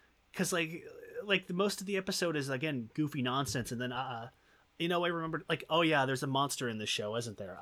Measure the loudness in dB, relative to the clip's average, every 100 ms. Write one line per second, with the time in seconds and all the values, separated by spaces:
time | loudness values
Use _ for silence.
0 | _ _ _ -2 0 2 0 -4 -12 -16
1 | -14 -8 0 0 0 0 0 0 -2 -2
2 | -2 0 0 0 0 -2 -2 -2 -4 -2
3 | -2 0 0 2 0 -2 -2 -4 -4 -2
4 | -4 -6 -8 -14 _ _ _ -4 0 2
5 | 2 0 0 -2 -2 -2 2 6 6 6
6 | 4 2 2 2 2 0 -2 -2 -2 -2
7 | 0 -2 -2 -6 -10 -6